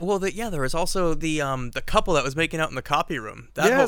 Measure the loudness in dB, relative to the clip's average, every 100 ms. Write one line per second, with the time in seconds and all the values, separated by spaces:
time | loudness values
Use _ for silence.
0 | 0 0 -2 -4 -4 -2 0 0 0 0
1 | 0 0 0 0 -2 -4 -6 -6 0 2
2 | 4 2 2 0 0 0 -2 -4 -2 0
3 | 0 -4 -8 -12 -12 0 4 4